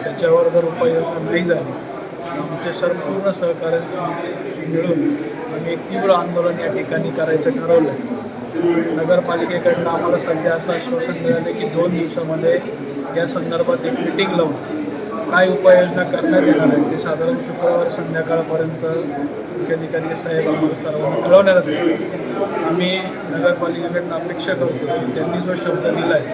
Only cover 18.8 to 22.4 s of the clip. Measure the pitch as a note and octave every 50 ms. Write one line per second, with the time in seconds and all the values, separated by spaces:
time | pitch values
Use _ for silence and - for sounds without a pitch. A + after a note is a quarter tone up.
18.8 | E3+ D#3+ E3 E3 - C#3+ C#3 C#3+ C#3+ - - - - - - F3 F3 - E3 D#3+
19.8 | D#3+ D#3 E3+ D#3+ D#3+ D#3+ E3 D#3+ - E3+ D#3+ D#3+ C#3+ D3 D#3 D#3 D#3+ D3+ - -
20.8 | D3+ D#3+ D3+ D3+ D3+ C#3+ - - - - F3 F#3+ G3+ G3 F#3 F3+ D#3 D3 D3+ -
21.8 | F3 E3 D#3+ - - - - - - - - -